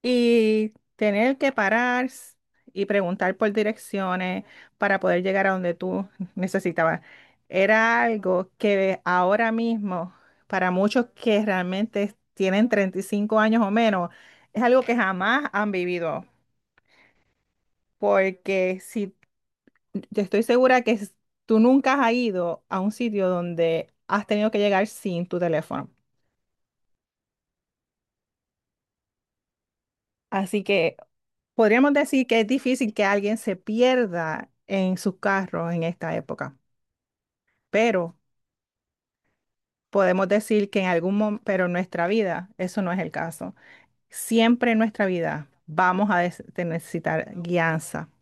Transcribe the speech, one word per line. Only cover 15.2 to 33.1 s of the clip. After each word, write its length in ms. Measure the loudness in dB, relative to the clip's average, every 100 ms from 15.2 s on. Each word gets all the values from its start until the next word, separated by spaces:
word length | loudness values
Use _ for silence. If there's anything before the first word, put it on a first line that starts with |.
| 0 0 -2
han 180 | -2 -2
vivido. 540 | -2 -2 -2 -4 -6 -10 _ _ _ _ _ _ _ _ _ _ _ _ _ _ _ _ _
Porque 800 | 2 4 2 -2 -4 0 0 -2
si, 340 | -8 -6 -6 _ _ _ _ _ _ _ _
yo 300 | -12 -6 -6
estoy 200 | -2 0
segura 380 | 2 4 4 4
que 80 | 2
s-, 200 | -2 -4 _ _ _ 0
tú 140 | 4
nunca 460 | 6 6 4 2 2
has 80 |
ido 500 | 2 0 -2 -2 -6 _
a 100 | -4
un 100 | -4
sitio 380 | -2 -4 0 0
donde 640 | 0 -4 0 0 0 -4 _ -4
has 200 | -4 -2
tenido 240 | 0 0
que 80 | 2
llegar 280 | 2 2 0
sin 400 | -4 -6 -4 -4
tu 120 | -2
teléfono. 500 | 0 -2 -4 -10 -10 _ _ _ _ _ _ _ _ _ _ _ _ _ _ _ _ _ _ _ _ _ _ _ _ _ _ _ _ _ _ _ _ _ _ _ _ _ _ _ _ _ _ _ _
Así 340 | -6 -2 -4
que 340 | 0 2 0 -4 -20 _ _ _ _ 2
podríamos 380 | 4 6 4
decir 340 | 4 2 0 2
que 140 | 2
es 60 | 2
difícil 460 | 0 0 0 -2
que 120 | 0
alguien 320 | 2